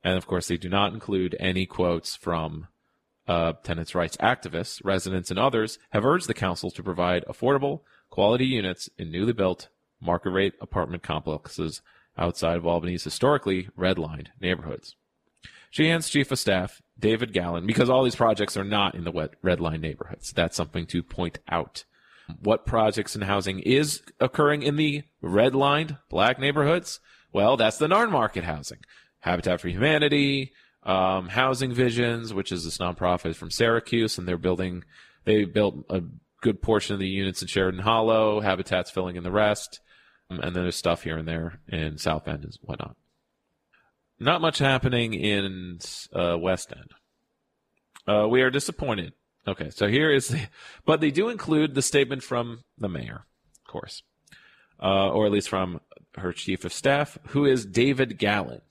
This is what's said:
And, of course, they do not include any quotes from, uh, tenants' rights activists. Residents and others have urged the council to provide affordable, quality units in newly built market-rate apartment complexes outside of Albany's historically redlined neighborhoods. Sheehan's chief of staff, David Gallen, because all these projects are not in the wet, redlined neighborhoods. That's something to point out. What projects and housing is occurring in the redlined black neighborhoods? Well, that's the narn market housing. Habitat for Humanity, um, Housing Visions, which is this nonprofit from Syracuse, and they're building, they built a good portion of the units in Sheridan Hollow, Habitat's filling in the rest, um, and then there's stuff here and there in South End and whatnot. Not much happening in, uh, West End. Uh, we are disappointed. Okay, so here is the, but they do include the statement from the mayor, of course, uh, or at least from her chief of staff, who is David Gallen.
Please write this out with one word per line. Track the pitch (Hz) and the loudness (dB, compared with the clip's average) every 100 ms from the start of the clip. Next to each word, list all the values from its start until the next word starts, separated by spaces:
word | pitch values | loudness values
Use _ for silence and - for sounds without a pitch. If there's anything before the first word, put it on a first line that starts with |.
And, | 90 92 | 0 -2
of | - | 0
course, | 90 - | -4 -2
they | 87 | -4
do | 90 | 0
not | 98 101 | 0 0
include | 107 - 98 92 - | -2 -4 -2 -2 -2
any | 92 92 92 | -2 0 -2
quotes | - 90 85 - - | 0 0 0 -4 -8
from, | - 85 80 78 82 _ _ _ _ _ - | -4 -4 -4 -8 -14 _ _ _ _ _ -2
uh, | 87 82 80 | 0 0 -2
tenants' | - 85 82 | -6 -6 -4
rights | 90 82 - | -2 -2 0
activists. | 107 123 - 82 - - | 0 0 -4 -6 -6 -6
Residents | 98 95 92 92 90 | -2 0 0 -4 -4
and | 92 | 0
others | 131 117 110 - _ | 2 2 -2 -6 _
have | 104 120 | 0 2
urged | 175 - | 0 -2
the | |
council | - 95 85 92 | -2 -2 -2 -6
to | - | -8
provide | 95 87 90 90 - | -8 0 2 0 -2
affordable, | - 123 139 139 151 _ _ _ | -4 0 0 0 -6 _ _ _
quality | - 101 123 131 | 2 4 4 2
units | 123 92 90 - - | 0 -2 -6 -12 -12
in | 85 | -8
newly | 85 107 | -2 -2
built | 117 95 90 - _ _ _ | 2 0 0 -10 _ _ _
market-rate | 85 87 95 92 98 - | -2 0 0 0 0 -2
apartment | - - 80 87 | -6 -4 -4 -6
complexes | - 78 78 76 - - 80 - _ _ _ - | -6 -4 -4 -6 -8 -6 -6 -6 _ _ _ -4
outside | 87 - 82 85 | -4 0 0 0
of | 85 | 0
Albany's | 85 87 87 | 0 0 -6
historically | 78 - 131 143 - 92 95 - | -6 0 2 2 0 -2 -4 -2
redlined | 90 90 78 78 - - | 0 0 -2 -8 -14 -6
neighborhoods. | 90 92 80 - - _ _ _ _ _ - - _ | -2 -2 -4 -12 -14 _ _ _ _ _ -20 -20 _
Sheehan's | - 156 165 156 | 0 2 2 0
chief | 147 139 | 0 0
of | - | 0
staff, | - 95 92 - _ - | 2 0 0 -10 _ -2
David | 107 113 117 | 0 0 0
Gallen, | 95 87 85 92 | -2 -2 -2 0
because | 113 123 | 2 4
all | 131 | 4
these | 131 - | 2 2
projects | 117 104 101 101 | 2 2 -2 -2
are | |
not | 98 104 98 87 | -2 0 0 -2
in | |
the | 82 | -6
wet, | 82 76 - | -4 -6 -4
redlined | 92 85 82 80 | 0 0 0 -4
neighborhoods. | 78 71 - - - | -6 -8 -12 -12 -6
That's | - 82 - | -2 -2 -2
something | 82 90 82 | -4 -6 -4
to | 90 | -4
point | - - 87 - - | -4 -6 -6 -6 -6
out. | 85 82 - - _ _ - - - | -4 -4 -12 -18 _ _ -20 -18 -4
What | 101 110 - | 0 0 2
projects | 117 107 104 104 | 2 4 2 -4
and | 107 98 | -4 0
housing | 101 95 95 | 0 0 -2
is | - 131 147 147 - _ | 4 4 4 -4 -10 _
occurring | 127 - 147 147 | 0 4 2 4
in | 135 147 | 0 2
the | 151 147 - _ | 0 0 -10 _
redlined | 85 98 123 135 143 143 156 143 _ | 0 4 4 4 4 2 0 -8 _
black | 82 107 127 | 2 2 4
neighborhoods? | 135 143 143 175 170 - _ _ _ | 0 2 2 2 -2 -14 _ _ _
Well, | - 104 131 | 2 4 6
that's | 110 - | 2 2
the | 151 | 2
narn | 196 226 | 4 4
market | 151 110 95 85 | 2 0 -2 -6
housing. | 76 69 - - - _ _ | -6 -10 -16 -20 -20 _ _
Habitat | - 90 90 87 | -2 0 0 0
for | 87 | -2
Humanity, | 87 139 151 147 143 139 139 135 _ _ _ | 0 2 4 4 2 2 0 -6 _ _ _
um, | - 92 92 95 90 | 0 2 4 2 0
Housing | 107 131 127 131 | 0 2 2 -2
Visions, | 120 123 117 120 117 113 | 2 2 2 0 -2 -6
which | 98 95 | -6 -4
is | 90 | -4
this | 82 - | -6 -4
nonprofit | 87 85 90 90 82 82 | -4 0 0 0 -2 -8
from | 80 | -8
Syracuse, | - 120 117 - 117 110 - | 0 2 2 0 0 0 -2
and | 90 | -4
they're | 87 | -2
building, | 90 90 92 90 - - - _ - | 0 0 -2 -6 -14 -20 -20 _ 2
they | 107 98 | 2 2
built | 107 104 71 - | 2 0 -2 -4
a | 92 85 - _ _ | -4 -4 -14 _ _
good | 120 101 | -2 0
portion | - 107 - 101 | 2 2 0 -4
of | |
the | 95 | -2
units | 98 95 90 | -2 -2 -4
in | 90 | -4
Sheridan | 98 92 92 | 0 0 0
Hollow, | 104 113 113 110 110 107 | 2 2 4 4 4 2
Habitat's | 104 95 95 92 87 | 0 0 0 -2 -2
filling | - 92 90 | -4 -4 -6
in | |
the | 87 | -2
rest, | 101 104 104 - - _ _ _ _ _ | 2 2 2 -6 -18 _ _ _ _ _
um, | 90 | -6
and | 87 90 | -4 -2
then | |
there's | 90 - | -2 0
stuff | 85 85 | 0 0
here | 80 80 | -2 -6
and | 80 | -4
there | 82 82 - - | -6 -6 -10 -8
in | 82 78 76 | -4 -4 -4
South | 82 78 - | -2 -2 -4
End | 76 | -8
and | 71 - | -10 -16
whatnot. | - - - - _ _ _ _ _ _ _ _ _ _ _ _ | -12 -10 -10 -14 _ _ _ _ _ _ _ _ _ _ _ _
Not | 117 170 | 0 2
much | 160 - | 2 2
happening | 139 131 131 123 117 | 2 2 2 2 0
in, | 98 101 101 98 92 90 87 - - - | 0 0 0 -2 -6 -12 -12 -14 -14 -8
uh, | - 87 87 | -2 0 0
West | 90 90 - - | 0 -2 -4 -16
End. | - _ _ _ _ _ _ _ _ _ _ - - | -20 _ _ _ _ _ _ _ _ _ _ -12 0
Uh, | 104 107 | 2 4
we | 123 | 4
are | 131 | 4
disappointed. | 135 - - 135 104 85 _ _ _ - | 2 -4 -6 -4 -4 -6 _ _ _ -8
Okay, | 95 76 | -6 -8
so | - 101 | -2 2
here | 127 156 | 4 4
is | 139 - | 2 2
the, | 120 107 - - - - | -6 -6 -14 -20 -6 2
but | 160 | 2
they | 151 | 2
do | 139 220 | 2 0
include | 226 - 156 156 | -2 0 2 2
the | 135 | 0
statement | - 147 131 135 | 2 2 2 -4
from | - 123 120 117 _ _ | -4 -4 -4 -10 _ _
the | 107 | -6
mayor, | 80 58 - - _ _ _ - | -6 -8 -12 -18 _ _ _ -14
of | |
course, | - - - _ _ _ - - _ _ _ | -14 -12 -18 _ _ _ -20 -20 _ _ _
uh, | 95 98 98 | 2 4 4
or | - 107 | 4 4
at | |
least | 101 - | 2 0
from | 95 92 87 _ - _ - | -2 -2 -6 _ -20 _ -8
her | 92 | -8
chief | 85 - 92 87 | -6 -4 -4 -6
of | |
staff, | - 135 143 151 - - | -2 0 0 -2 -8 -4
who | 139 143 | 2 4
is | 131 101 | 2 2
David | 104 131 131 127 104 | 2 2 2 -2 0
Gallen. | 104 104 71 60 _ | 0 0 -2 -10 _